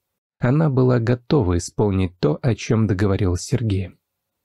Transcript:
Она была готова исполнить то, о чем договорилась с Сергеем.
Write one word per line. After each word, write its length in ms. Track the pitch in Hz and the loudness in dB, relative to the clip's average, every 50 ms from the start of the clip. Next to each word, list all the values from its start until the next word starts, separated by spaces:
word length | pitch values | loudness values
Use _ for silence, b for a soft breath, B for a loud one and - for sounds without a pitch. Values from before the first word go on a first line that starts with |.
| _ _ _ _ _ _ _ _ | _ _ _ _ _ _ _ _
Она 300 | - 123 135 151 165 156 | -2 0 2 2 2 2
была 280 | 131 127 131 127 127 123 | 2 2 2 2 2 2
готова 580 | 117 110 127 123 - _ 165 147 107 87 90 87 | 2 0 -2 -2 -2 _ 0 2 2 2 0 0
исполнить 600 | - - - - 110 104 95 95 92 87 - _ | -2 -4 -4 -2 0 0 2 0 -2 -2 -4 _
то, 200 | - 147 151 - | -2 -2 -2 -2
о 140 | - 135 104 | -2 -2 -2
чем 320 | - - - 127 110 110 101 | -2 -2 -2 0 0 2 0
договорилась 540 | 104 90 107 98 98 95 107 90 87 87 | 0 0 0 0 0 0 0 0 -2 -2
с 40 | - | -4
Сергеем. 540 | - - 113 117 107 98 95 92 90 - _ _ _ _ _ _ _ _ _ _ | -4 -4 -4 -2 -2 -2 -2 -4 -8 -12 _ _ _ _ _ _ _ _ _ _